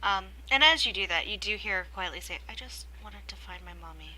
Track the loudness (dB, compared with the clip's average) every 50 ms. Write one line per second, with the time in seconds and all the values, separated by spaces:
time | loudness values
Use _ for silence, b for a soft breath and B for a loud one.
0 | 4 4 2 2 0 -4 -14 -16 -2 2 4 8 10 10 10 8 4 2 2 0
1 | 0 2 2 0 0 0 -4 -4 -2 -2 -2 -2 0 -2 -2 -2 -2 -4 -6 -6
2 | -4 -4 -4 -6 -8 -8 -8 -8 -8 -10 -12 -12 -12 -12 -12 -14 -14 -14 -16 -14
3 | -14 -14 -14 -14 -14 -12 -14 -12 -12 -12 -12 -12 -12 -14 -14 -14 -14 -14 -14 -12
4 | -14 -14 -14